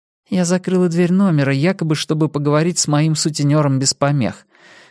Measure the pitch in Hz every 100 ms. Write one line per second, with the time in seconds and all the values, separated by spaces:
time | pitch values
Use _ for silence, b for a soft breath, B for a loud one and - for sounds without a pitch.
0 | _ _ _ 185 170 180 185 185 180 170
1 | 170 185 196 156 135 139 165 190 160 151
2 | - 156 151 151 147 147 170 170 - 147
3 | 156 156 170 151 147 151 143 131 135 -
4 | 139 143 101 - _ B B B B